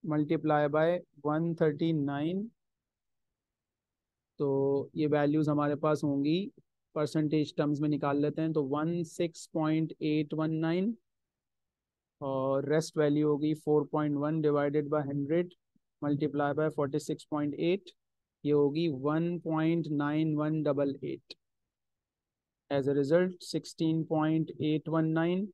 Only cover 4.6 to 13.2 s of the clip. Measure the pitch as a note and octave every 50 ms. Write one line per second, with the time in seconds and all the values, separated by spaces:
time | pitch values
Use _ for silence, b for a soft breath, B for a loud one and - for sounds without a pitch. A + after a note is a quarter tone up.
4.6 | C#3 C#3 C#3 C#3 C#3 - - E3 D3+ D3 C#3+ D3 D3 D3 D3 D#3 D#3 D3+ D3+ D3
5.6 | D3 D3 D3 C#3+ D#3 D#3 D3+ D3 - D3 C#3 C#3 C#3 D3 D#3+ F3+ G3+ - _ -
6.6 | _ _ _ _ _ _ _ D#3 D3+ D3 - D#3+ D#3 D3+ D3 D#3 D3 D3 - -
7.6 | D#3 D3 D3 C#3 D3+ D3+ D3+ C#3 D3 C#3+ C#3+ C#3+ C#3+ D3 D3 - D#3+ D#3+ D#3+ D#3
8.6 | C#3+ C3 C#3 D3 D#3 E3 E3+ F3 E3+ D#3+ - - F3 E3+ - - - - _ E3+
9.6 | D#3 D#3 D#3 D#3+ D#3+ D#3+ - _ - D#3 D3+ D3+ D#3 D3+ - D3+ D#3 D#3 D#3+ D#3
10.6 | D#3+ D#3+ E3 F3+ F#3+ A3 A#3 - _ _ _ _ _ _ _ _ _ _ _ _
11.6 | _ _ _ _ _ _ _ _ _ _ _ _ D3 C#3 C3+ C3+ C3 C3+ C3+ C#3
12.6 | C#3 C#3 D3+ D#3 D#3+ D#3+ - D#3 D3+ D3 D3 D3+